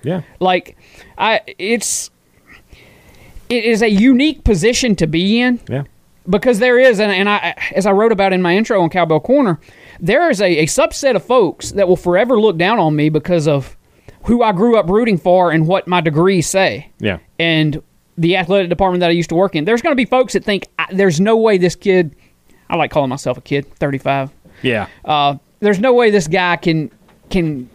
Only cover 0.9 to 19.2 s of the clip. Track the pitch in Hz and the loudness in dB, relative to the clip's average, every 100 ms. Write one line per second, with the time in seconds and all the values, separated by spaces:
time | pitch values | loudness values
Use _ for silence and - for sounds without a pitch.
0.9 | - - - 214 220 - - 190 233 - | -20 -20 -6 -2 -2 -6 -10 -4 -4 -4
1.9 | - - _ _ _ _ - _ - - | -8 -10 _ _ _ _ -20 _ -20 -20
2.9 | - - - - - - 240 220 220 226 | -20 -20 -20 -20 -20 -6 -2 0 0 2
3.9 | 196 240 247 302 285 - 190 208 247 247 | 2 4 4 2 0 0 2 2 0 0
4.9 | 190 165 165 190 233 247 240 - 131 139 | 0 0 0 0 2 0 -2 -4 -8 -10
5.9 | _ _ _ - 190 254 214 254 247 262 | _ _ _ -4 0 2 2 2 4 4
6.9 | 202 214 185 202 208 170 - - - 196 | 4 0 0 0 -2 -4 -6 -6 -2 0
7.9 | 196 226 196 196 185 180 185 226 208 170 | 2 2 2 2 2 2 0 0 0 0
8.9 | 180 165 156 - 277 233 165 - - - | 0 0 0 2 2 2 -2 -8 -20 -20
9.9 | - 175 262 339 196 190 151 160 - 330 | -8 -2 0 0 0 0 0 0 0 -2
10.9 | - 277 202 - 247 175 - - 196 180 | -2 -2 -2 0 0 0 -2 -8 -2 0
11.9 | 180 180 180 233 240 214 165 175 226 160 | 0 0 0 2 2 2 0 0 0 0
12.9 | 151 151 156 147 175 151 139 135 - _ | 0 0 -2 -2 -2 0 -2 -4 -14 _
13.9 | _ - - - 240 226 175 240 226 170 | _ -20 -10 -2 0 0 2 2 2 2
14.9 | 208 233 180 185 180 175 160 160 190 - | 0 2 0 2 2 2 2 0 0 0
15.9 | 180 165 147 185 190 - 190 180 101 - | -2 0 2 2 2 0 0 0 -2 -10
16.9 | - 107 87 - - 165 160 156 151 - | -8 -6 -6 -8 -4 -2 0 0 -4 -10
17.9 | _ _ - 165 185 170 196 175 175 190 | _ _ -4 -2 -2 0 -2 -2 -2 0
18.9 | 180 175 170 | 0 0 0